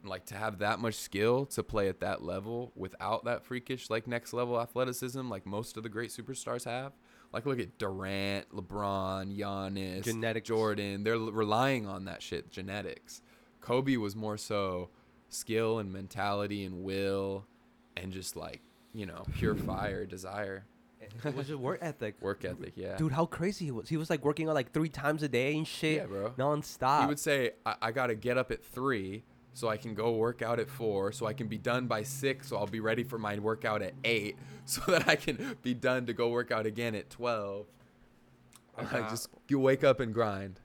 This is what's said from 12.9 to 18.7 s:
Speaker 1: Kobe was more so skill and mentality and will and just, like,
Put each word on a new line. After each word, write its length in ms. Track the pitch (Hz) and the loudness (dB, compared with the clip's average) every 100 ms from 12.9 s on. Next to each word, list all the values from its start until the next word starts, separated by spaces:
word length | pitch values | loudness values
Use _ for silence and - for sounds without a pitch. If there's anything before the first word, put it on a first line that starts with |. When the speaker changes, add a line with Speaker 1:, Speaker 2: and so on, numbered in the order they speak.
| - - - - - - _ | -10 -16 -20 -20 -20 -20 _
Speaker 1:
Kobe 360 | - 123 135 127 | 0 2 4 2
was 180 | 104 | 2
more 220 | 107 107 104 | -2 -4 -4
so 520 | - 104 98 90 90 - _ - _ | -2 0 0 -2 -6 -14 _ -20 _
skill 480 | - - 110 113 113 | -8 0 2 4 2
and 160 | 101 | -2
mentality 680 | 95 95 101 101 101 101 104 | -6 -8 -2 0 0 0 -2
and 180 | 95 90 | -4 -4
will 640 | 95 95 98 98 98 98 101 - - _ _ | -2 0 2 2 0 -4 -10 -20 -20 _ _
and 160 | - 92 | -8 -8
just, 240 | 92 90 | -8 -8
like, 260 | 85 80 - - | -8 -10 -12 -18